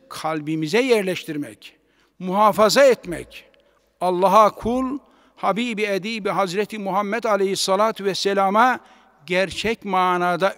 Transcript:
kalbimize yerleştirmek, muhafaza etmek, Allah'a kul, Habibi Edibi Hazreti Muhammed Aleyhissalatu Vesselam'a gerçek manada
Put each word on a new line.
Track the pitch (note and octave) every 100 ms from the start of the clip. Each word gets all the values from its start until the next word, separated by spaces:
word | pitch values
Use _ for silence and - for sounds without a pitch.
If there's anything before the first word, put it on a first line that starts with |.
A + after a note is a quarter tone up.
| -
kalbimize | - D#3 D#3+ D3 D#3+ D#3 G3+
yerleştirmek, | C4 A3 F#3+ F3 - D3+ C3 G#2+ - _ _ _ _ -
muhafaza | F#3 F#3+ G#3+ F#3 G#3+ G#3
etmek, | C#4 A#3 - D3+ B2+ - - _ _ _ _ -
Allah'a | F3+ F3+ F#3+ G3+ G#3
kul, | - G#3+ B3 C4 C#4 _ _ _ -
Habibi | G3 F#3+ A#3+ G#3
Edibi | G#3 G3 G3+ A3+ G3
Hazreti | F3 G3 G3+ G3+ G#3+
Muhammed | G3 F#3 G3+ A3+
Aleyhissalatu | A3+ G3+ G3 F#3+ - F#3+ A3 G#3+
Vesselam'a | G3 F3 G3 G3 G3 G#3+ B3+ A#3+ - - _ _ C#3+
gerçek | F3+ F#3+ - G#3 A#3
manada | G#3 F#3 F#3 F3+ F3+ F3 F#3+